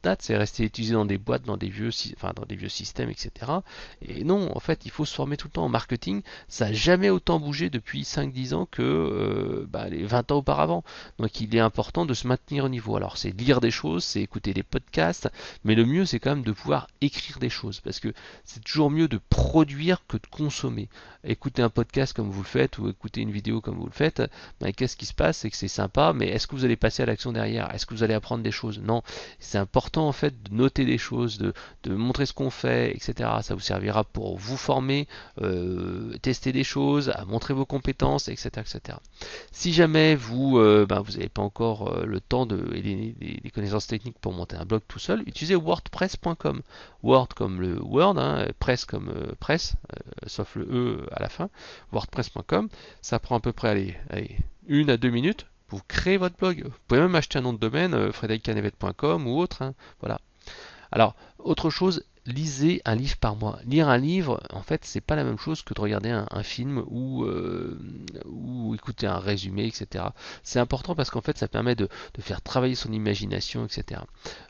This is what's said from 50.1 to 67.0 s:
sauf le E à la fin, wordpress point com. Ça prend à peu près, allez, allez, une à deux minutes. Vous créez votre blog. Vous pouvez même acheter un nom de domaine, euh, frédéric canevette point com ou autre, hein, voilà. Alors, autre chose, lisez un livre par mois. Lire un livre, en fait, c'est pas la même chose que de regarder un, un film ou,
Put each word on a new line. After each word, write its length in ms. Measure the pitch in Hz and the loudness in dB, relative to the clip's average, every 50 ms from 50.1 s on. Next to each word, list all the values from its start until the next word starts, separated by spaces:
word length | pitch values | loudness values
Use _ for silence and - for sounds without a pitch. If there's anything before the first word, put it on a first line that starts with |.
| - - - | -14 -14 -12
sauf 280 | - - - 104 - - | -10 -6 -6 -6 -6 -4
le 120 | - - - | -6 -4 -2
E 360 | 127 123 123 120 107 - 69 - | 0 0 0 0 -2 -4 -6 -8
à 80 | - - | -6 -4
la 80 | - - | -4 -4
fin, 220 | - - 170 202 - - - - - - - - | -4 -4 -6 -6 -8 -12 -18 -18 -18 -18 -12 -4
wordpress 380 | - 110 - - - - - - | -4 -4 -4 -4 -4 -4 -4 -4
point 140 | - - 90 | -4 -8 -2
com. 220 | - - 185 214 220 - - - - - - | 0 2 2 2 0 -6 -12 -20 -20 -20 -12
Ça 160 | - - - 113 | -6 -2 -2 -2
prend 180 | - - 123 | 0 0 0
à 40 | 117 | 0
peu 120 | - 127 | 0 0
près, 160 | 117 - - 110 | -2 0 2 2
allez, 280 | 104 101 98 92 87 87 - - | 2 2 0 -2 -6 -8 -10 -8
allez, 280 | - 98 - - - - - - - - - - | -6 -6 -6 -6 -2 -2 -2 -2 -4 -10 -4 2
une 200 | 147 143 151 143 | 4 4 6 6
à 80 | 127 | 4
deux 140 | 117 123 127 | 4 4 2
minutes. 360 | 120 120 131 175 214 - - - _ _ _ - | 2 4 2 2 0 0 -6 -18 _ _ _ -10
Vous 100 | 104 98 - - | -10 -10 -8 -4
créez 300 | - - - 180 190 196 | -4 0 2 2 2 2
votre 180 | 185 180 175 | 2 0 0
blog. 260 | - 196 190 180 151 - | 0 0 0 0 0 -4
Vous 140 | - 120 - _ | -10 -10 -8 _
pouvez 140 | - 120 127 | 4 6 6
même 140 | 160 185 180 | 6 8 6
acheter 240 | 160 147 - - 139 | 4 2 2 0 0
un 40 | |
nom 100 | 123 127 | 0 0
de 60 | 120 107 | 0 0
domaine, 360 | 113 110 113 147 175 180 156 | 0 0 2 2 0 2 2
euh, 180 | 117 104 101 | 2 2 0
frédéric 320 | 107 - - 107 110 110 - | 0 -2 -2 -2 -2 -2 -2
canevette 320 | - 110 107 101 104 - | -2 -2 0 0 -2 -2
point 160 | - - 98 | -2 -4 -4
com 340 | 92 - - 147 170 170 147 | -2 0 0 2 2 2 0
ou 120 | 120 120 151 | 0 0 0
autre, 240 | 180 - - - | 0 0 -2 -6
hein, 120 | 131 135 135 - - - - - | -8 -8 -8 -10 -18 -20 -16 -10
voilà. 200 | - - 110 - - _ _ _ - - - - - - - - - - | -6 -6 -6 -6 -8 _ _ _ -20 -18 -18 -16 -18 -18 -20 -18 -10 -2
Alors, 240 | - - 110 107 - - - - _ - | 4 4 4 4 4 -2 -18 -20 _ -8
autre 300 | - - 160 - - 160 | -2 0 0 2 2 -2
chose, 360 | 147 - 180 190 175 - - _ _ _ - | 0 2 2 2 0 0 -6 _ _ _ -10
lisez 540 | 117 123 139 156 156 139 135 143 160 180 180 - | -6 -4 -4 -4 -4 -2 2 4 4 4 4 2
un 100 | - 110 | 0 0
livre 220 | 113 131 139 - | 0 2 0 0
par 180 | - - 113 104 | 2 0 0 0
mois. 240 | 104 113 104 104 - 113 | 0 -2 -4 -4 -4 -4
Lire 220 | 117 135 156 160 143 | 2 4 4 6 6
un 100 | 127 120 | 6 6
livre, 420 | 135 151 175 190 175 143 120 - - - | 4 2 2 2 2 0 -2 -2 -4 -8
en 100 | - 104 | -10 -8
fait, 220 | 95 - 160 160 - | -4 -2 -2 -2 -2
c'est 160 | - - - | -4 -6 -6
pas 160 | - - 156 | -2 0 0
la 80 | 151 139 | 0 2
même 140 | 123 117 107 | 0 -2 -2
chose 240 | - 156 160 - | -2 -4 -4 -4
que 120 | - - - | -6 -8 -4
de 60 | - | -2
regarder 300 | 107 104 107 101 101 113 | -2 0 0 0 0 0
un, 160 | 120 107 101 - | -2 -2 -2 -4
un 120 | - - | -4 -6
film 420 | 101 - - - 123 135 143 123 - | -6 -6 -6 -6 -4 -4 -2 -4 -4
ou, 380 | - - 120 | -4 -6 -6